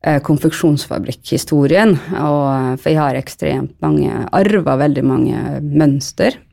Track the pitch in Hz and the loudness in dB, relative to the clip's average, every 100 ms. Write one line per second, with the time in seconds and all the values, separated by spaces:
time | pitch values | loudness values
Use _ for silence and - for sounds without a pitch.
0 | - 147 - 151 160 - 160 143 - - | 0 0 2 2 0 2 2 2 -2 -8
1 | - - - 127 - 147 139 175 220 151 | -6 -10 -4 -6 0 0 4 4 4 2
2 | - 185 151 147 139 135 127 131 - 156 | -2 -4 -2 0 0 0 -2 -4 0 0
3 | 147 131 - - 156 - 131 - - 151 | 0 -2 -8 -6 -4 -4 -6 -4 0 0
4 | 139 113 - - 196 202 143 135 147 143 | 0 -4 -2 0 2 2 0 2 0 2
5 | 135 131 123 104 123 139 147 147 151 139 | 0 2 0 -2 -4 -6 -2 2 2 2
6 | - - 202 - _ | -4 -2 -2 -2 _